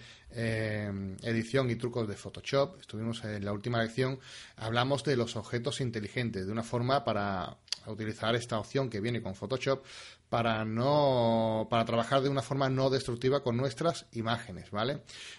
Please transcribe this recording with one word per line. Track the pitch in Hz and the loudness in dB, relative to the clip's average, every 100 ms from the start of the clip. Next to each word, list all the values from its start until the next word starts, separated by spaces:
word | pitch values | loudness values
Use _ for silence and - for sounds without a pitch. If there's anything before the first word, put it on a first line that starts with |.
| - - - | -10 -20 -12
eh, | 117 113 110 110 107 104 98 98 95 | -4 -2 0 0 -2 -4 -4 -6 -6
edición | 117 113 113 135 127 | -2 -2 2 0 2
y | 117 | 0
trucos | 120 120 107 | -2 -2 -4
de | 98 | -6
Photoshop, | 98 - - 139 139 - | -10 -12 0 2 0 -4
estuvimos | - 107 113 113 | -12 -6 -6 -6
en | 107 104 | -6 -4
la | 98 | -4
última | 104 120 120 | -4 -2 0
lección, | 113 131 131 131 - - - - | 0 0 0 -2 -10 -18 -18 -8
hablamos | 110 120 127 139 | -2 0 2 0
de | 151 123 | 2 0
los | 117 113 | 0 -4
objetos | - 117 120 113 | -4 -4 -4 -2
inteligentes, | 123 110 104 127 120 98 95 | -4 -4 -6 -4 -4 -4 -4
de | |
una | 113 | -4
forma | 113 123 123 139 | -4 -2 2 2
para | 131 104 101 95 78 - - - - | 2 0 0 -2 -4 -10 -12 -10 -8
utilizar | 104 110 104 110 120 | -6 -6 -2 0 0
esta | 120 110 | 0 -4
opción | 101 135 131 | -2 -2 -2
que | 104 | -2
viene | 113 120 | -2 -2
con | 104 95 | -6 -8
Photoshop | 101 131 135 135 - - - - - | -4 -2 0 0 -2 -18 -18 -18 -2
para | 120 117 110 | 2 2 2
no, | 110 110 135 147 139 127 117 113 113 110 110 | 0 2 4 6 6 6 6 4 4 2 2
para | 117 113 | 2 4
trabajar | 117 117 139 | 4 6 4
de | 135 | 4
una | 139 | 0
forma | - 135 135 | 0 2 2
no | 131 131 | 4 4
destructiva | 131 131 117 131 139 | 4 0 0 2 2
con | 123 117 | 2 2
nuestras | 135 - 165 - - | 0 0 0 0 -8
imágenes, | 117 110 117 - 87 82 | -4 -2 -2 -4 -12 -8
¿vale? | 101 120 147 - - - | -2 -2 -2 -8 -16 -16